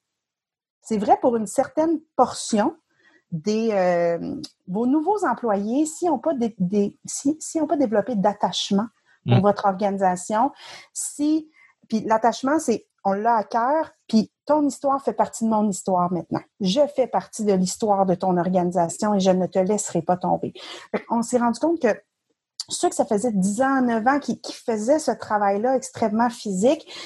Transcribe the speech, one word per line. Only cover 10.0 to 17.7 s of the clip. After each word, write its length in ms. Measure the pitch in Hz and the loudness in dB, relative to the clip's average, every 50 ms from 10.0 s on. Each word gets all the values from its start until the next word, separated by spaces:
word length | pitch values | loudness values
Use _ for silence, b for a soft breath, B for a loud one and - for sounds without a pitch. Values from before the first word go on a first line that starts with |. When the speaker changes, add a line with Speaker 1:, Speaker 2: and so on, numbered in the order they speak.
| 196 185 180 180 - - 214 220 254 285 B B B B B B B B | 0 0 0 -2 -4 -4 0 0 0 0 B B B B B B B B
Speaker 1:
si, 560 | B - - - - - 294 302 311 320 311 b b b b b b b _ - | B -10 -10 -10 -6 -2 0 0 0 0 -2 b b b b b b b _ -4
puis 120 | 220 214 | -4 -2
l'attachement, 580 | - 214 220 220 247 233 220 - 254 262 311 320 | 0 0 0 2 2 2 0 0 -2 0 0 0
c'est, 300 | - 247 214 - - _ _ _ - | 0 0 -2 -2 -4 _ _ _ -2
on 80 | 196 | -2
l'a 240 | 196 202 214 233 233 | -2 0 0 0 0
à 80 | 220 202 | 0 0
cœur, 480 | - - 226 233 262 302 320 302 - _ _ _ - | -2 -2 -2 0 2 0 0 -2 -4 _ _ _ 2
puis 240 | 220 220 180 - _ _ - | 2 2 2 2 _ _ -2
ton 200 | - 294 302 294 | 0 2 2 2
histoire 360 | 277 - - - 277 277 269 | 0 -2 -2 -2 -2 0 0
fait 100 | - 240 | -2 -4
partie 320 | 220 - 208 - - - 226 | 0 0 -2 -2 -2 -4 -2
de 40 | 220 | 0
mon 180 | 220 214 214 214 | 2 2 2 0
histoire 420 | 185 - - 196 185 180 175 180 | -2 -4 -2 0 0 2 2 0
maintenant. 300 | 185 165 - - - - - _ _ - | -2 -4 -4 -4 -6 -6 -6 _ _ -4
Je 200 | 202 185 202 294 285 285 - | -2 0 2 2 2 2 2
fais 120 | 277 240 | -2 -2
partie 380 | 233 - 170 - - - - 214 | 0 0 -4 -4 -4 -8 -2 0
de 80 | 208 | 2
l'histoire 520 | 196 185 185 185 | 2 2 2 -2